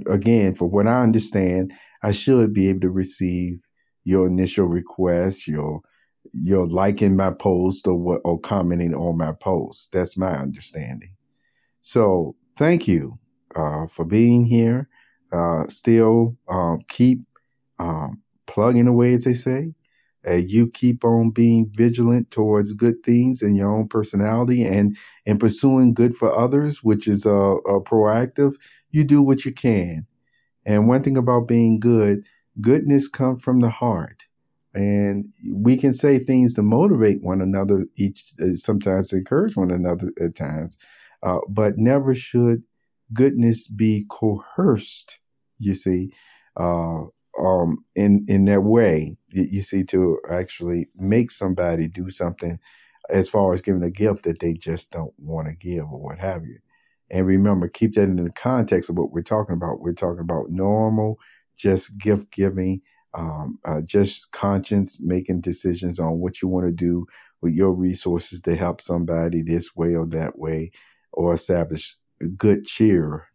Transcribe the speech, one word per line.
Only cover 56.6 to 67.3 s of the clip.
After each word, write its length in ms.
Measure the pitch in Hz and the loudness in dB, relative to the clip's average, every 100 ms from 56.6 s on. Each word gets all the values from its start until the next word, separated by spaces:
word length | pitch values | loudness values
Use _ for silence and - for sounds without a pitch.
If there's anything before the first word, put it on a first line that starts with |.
| _ _ _ _ - | _ _ _ _ -6
And 180 | 92 92 | -2 2
remember, 400 | 95 101 98 87 | 4 4 2 -2
keep 260 | - 110 | -2 0
that 80 | 104 | 2
in 120 | 98 | 2
the 160 | 90 87 | 0 -4
context 580 | - 123 127 110 92 - | -4 -2 0 0 0 -2
of 80 | 87 | -4
what 140 | - | -4
we're 100 | 85 | -6
talking 320 | 85 110 101 | -4 -2 -2
about. 280 | 85 85 - | -4 -6 -6
We're 120 | 87 | -6
talking 280 | 82 90 85 | -4 -4 -4
about 280 | 85 82 - | -6 -6 -4
normal, 680 | 90 98 107 110 110 107 107 _ _ _ - | -4 0 0 0 0 -2 -6 _ _ _ -4
just 420 | 101 92 - 101 | 0 0 -4 -6
gift 320 | 104 101 - | 0 0 -2
giving, 500 | - 98 95 92 95 _ _ _ | -4 -2 -2 -4 -4 _ _ _
um, 460 | - 82 76 73 - | -10 -8 -8 -10 -10
uh, 160 | - 78 | -8 -6
just 500 | 82 104 98 - - | -2 0 0 -4 -16
conscience 680 | - 101 98 95 101 92 - | -6 -2 -2 -2 -2 -2 -6
making 400 | 85 92 92 90 | -4 -4 -4 -6
decisions 580 | 90 85 92 87 90 87 | -6 -6 -4 -4 -6 -4
on 200 | 82 82 | -4 -4
what 220 | 90 - | -6 -6
you 60 | 92 | -4
wanna 240 | 90 90 | -2 -2
do 340 | 85 87 87 87 - _ | -2 -2 -2 -6 -16 _